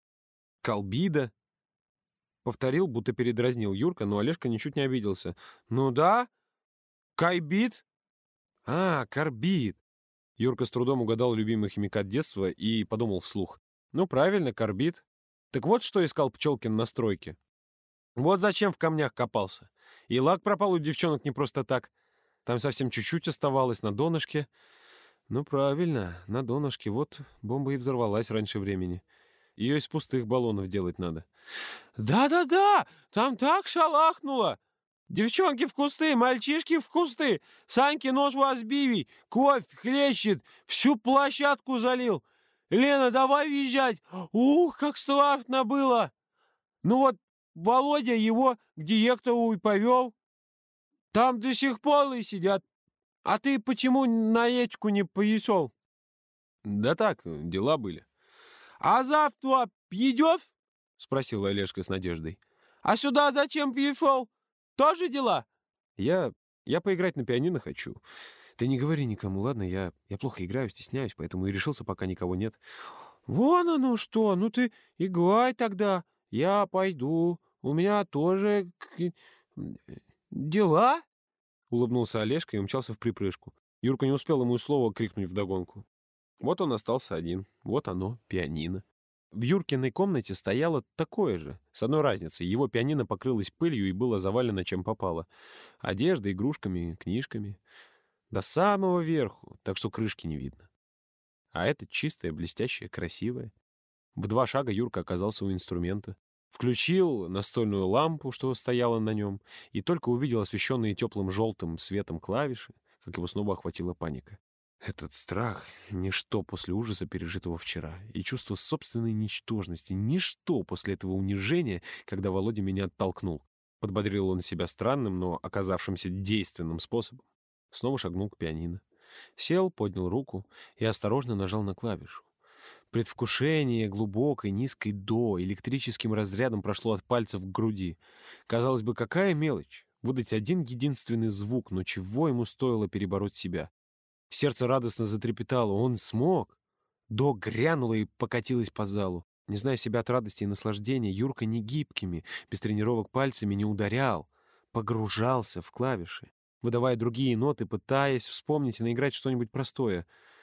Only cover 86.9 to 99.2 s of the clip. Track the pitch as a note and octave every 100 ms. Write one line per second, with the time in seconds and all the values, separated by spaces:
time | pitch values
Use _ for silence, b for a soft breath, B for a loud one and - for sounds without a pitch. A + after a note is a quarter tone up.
86.9 | B2+ - E2 E2+ F#2 G2 _ - G#2+ -
87.9 | F2+ F#2+ A#2+ - F#2 D2+ D#2+ D#2+ F#2+ -
88.9 | _ _ _ _ G2+ A#2+ F#3+ - C3+ C3
89.9 | - G3 D3+ - F#2 - A#2 E3 D3 -
90.9 | - D#3+ - F3 F2+ C#2+ F2+ _ - A2+
91.9 | D3+ C#3+ G2 E2 - F2 A2+ C3+ A#2 C3
92.9 | D3+ G#2+ G#2 C3 A#2 G2 - E3 B2+ F#2+
93.9 | F#2 B2 G#2 F#2+ A#2 B2 G2 F2+ F#2 F2+
94.9 | A2 F#2+ E2 E2 B B B B B -
95.9 | G2 D#3 E3 G2+ F#2 B2 D3+ G2+ F2+ E2+
96.9 | E2 E2+ G#2+ C3 A2+ G#2 G#2 b b b
97.9 | b b b _ A2 - D#3 G3 G3+ F#3+
98.9 | F3+ D#3+ D#3+